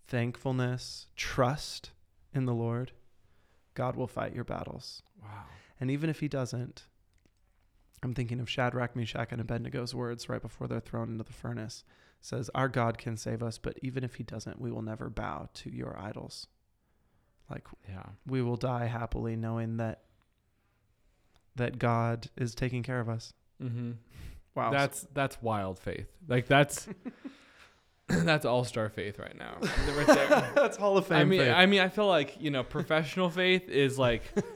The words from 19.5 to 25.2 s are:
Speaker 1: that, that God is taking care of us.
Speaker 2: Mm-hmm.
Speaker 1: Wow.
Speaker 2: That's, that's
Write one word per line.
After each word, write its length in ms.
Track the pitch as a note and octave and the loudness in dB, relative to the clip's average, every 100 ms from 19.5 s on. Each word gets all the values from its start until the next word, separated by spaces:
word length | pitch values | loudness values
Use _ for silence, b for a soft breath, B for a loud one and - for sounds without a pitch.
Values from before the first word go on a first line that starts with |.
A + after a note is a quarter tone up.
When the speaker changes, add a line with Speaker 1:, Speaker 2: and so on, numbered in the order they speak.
| A2+ A2+ A2+ | -2 -2 -2
Speaker 1:
that, 260 | A2+ - _ _ _ _ _ _ _ _ _ _ _ _ _ _ _ A#2+ | -2 -4 _ _ _ _ _ _ _ _ _ _ _ _ _ _ _ -4
that 220 | A#2+ B2 | -2 2
God 500 | A#2+ A#2 A#2 A#2 A2+ - | 2 4 2 0 -4 -4
is 180 | A#2+ - | -4 -2
taking 260 | B2+ B2 | -2 -2
care 160 | A2+ B2+ | -2 -2
of 80 | A2+ | -2
us. 240 | A2+ - _ _ - | -4 -8 _ _ -10
Speaker 2:
Mm-hmm. 300 | B2+ A#2 A#2+ A2+ - B B B - C3 | -6 -4 -6 -8 -14 B B B -10 -2
Speaker 1:
Wow. 160 | A#2 | 2
Speaker 2:
That's, 340 | C#3 C#3 - - | 2 2 -2 -6
that's 280 | C#3 | -2